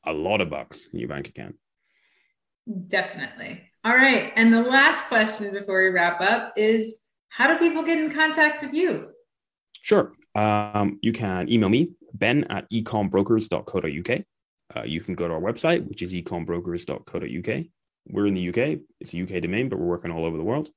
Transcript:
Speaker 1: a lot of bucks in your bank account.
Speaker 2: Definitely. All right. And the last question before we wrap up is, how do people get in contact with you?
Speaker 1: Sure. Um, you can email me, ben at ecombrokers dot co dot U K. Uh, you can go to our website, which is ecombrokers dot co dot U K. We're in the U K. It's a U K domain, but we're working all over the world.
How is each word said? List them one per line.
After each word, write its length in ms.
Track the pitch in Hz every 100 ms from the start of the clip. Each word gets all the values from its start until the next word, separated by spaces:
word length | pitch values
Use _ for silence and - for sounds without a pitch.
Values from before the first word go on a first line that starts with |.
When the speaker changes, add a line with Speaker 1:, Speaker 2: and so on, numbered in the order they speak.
Speaker 1:
a 80 | 80
lot 300 | 78 85 107
of 80 | 87
bucks 380 | 71 58 - -
in 60 | -
your 100 | 58
bank 180 | 71 -
account. 260 | - 50 - _ _ _ _ _ _ _ _ _ _ - 190 -
Speaker 2:
Definitely. 760 | 190 185 - 131 - - - _ _
All 140 | 220 254
right. 340 | 269 233 - -
And 160 | 226
the 100 | 226
last 440 | 247 262 294 320 -
question 480 | 233 214 - 202
before 280 | 196 202 190
we 60 | 190
wrap 320 | 180 175 170
up 320 | 180 233 226 -
is, 400 | 214 226 220 - _ _ _
how 160 | - 269
do 120 | 330
people 240 | 339 311
get 160 | 320 330
in 120 | 311
contact 520 | 269 311 320 302 302
with 120 | 277
you? 340 | 302 349 175 - _ _ _ _ _ _ -
Speaker 1:
Sure. 320 | - 208 - - _
Um, 640 | 107 107 104 104 104 101 101
you 100 | 117
can 380 | 113 104 92 -
email 180 | 117 98
me, 220 | 117 175 - -
ben 300 | - 107 143
at 260 | - 98 -
ecombrokers 760 | 113 107 110 98 95 98 113 110
dot 180 | - -
co 140 | 95
dot 120 | 80
U 100 | 73
K. 220 | 87 131 - _ _ _ _
Uh, 100 | -
you 160 | 55 80
can 140 | -
go 140 | 87 85
to 60 |
our 60 | 80
website, 460 | 92 120 160 170 98
which 140 | -
is 140 | 90
ecombrokers 720 | 90 85 87 82 87 87 85 -
dot 180 | 65
co 140 | - -
dot 100 | -
U 140 | 87
K. 260 | 101 131 165 _ _ _ -
We're 180 | 101 104
in 80 |
the 60 | 95
U 120 | 87
K. 280 | 101 139 151 - _
It's 120 | -
a 40 | 87
U 80 | 90
K 140 | 92
domain, 280 | 85 101 131
but 100 | 98
we're 80 | 87
working 240 | 87 87
all 140 | 82
over 140 | 82 80
the 60 |
world. 260 | 87 139 151